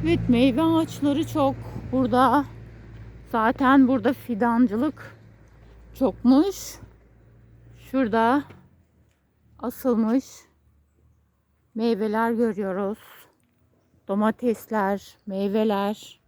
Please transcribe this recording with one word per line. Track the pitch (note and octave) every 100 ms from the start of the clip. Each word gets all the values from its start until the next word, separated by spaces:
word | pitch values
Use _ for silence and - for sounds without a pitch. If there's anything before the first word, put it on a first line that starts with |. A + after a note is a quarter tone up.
Evet, | D#4 E4 -
meyve | A#3+ C4+ A#3+
ağaçları | E4 D#4+ D#4+ - C#4+ C#4+ D4+
çok | D#4 C#4 B3+ - - -
burada. | B3+ B3 B3 B3+ C4+ C#4 - - - - - - - -
Zaten | A#3 A3 - C4 C#4 B3+
burada | C4+ G#3
fidancılık | C4+ - A3 A#3+ A#3 B3 G#3 D4 - - - - - - - - - - -
çokmuş. | C4 - A#3+ C4+ F#4+ F#4 - - - - _ _ _ - - - - - -
Şurada | C4 B3 A3+ A3+ C#4 - - _ _ _ _ _ _ _ _ _ _
asılmış | A#3 - C4+ A#3+ A3 B3+ - - _ _ _ _ _ _ _ _ _ _ _ _ _ A3
meyveler | A#3 A3 G#3+ G#3+ A#3
görüyoruz. | A3+ A#3 G3 G3 F#3 G3+ A3 - - - _ _ _ _ _ _ _ -
Domatesler, | G3 G#3+ A3 B3 G#3+ - A3 G3 G3+ - _ -
meyveler. | F#3+ G3+ G#3+ A3 G3 G3+ G#3+ - -